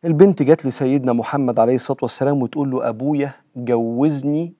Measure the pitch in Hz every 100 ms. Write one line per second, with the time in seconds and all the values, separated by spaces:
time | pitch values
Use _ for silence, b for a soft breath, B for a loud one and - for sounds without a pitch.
0 | 170 151 196 170 135 160 135 120 135 139
1 | 127 117 110 143 131 110 113 127 - 135
2 | 123 - 135 143 120 147 139 127 123 113
3 | 135 151 139 135 _ - 123 117 117 117
4 | 147 143 143 151 170 180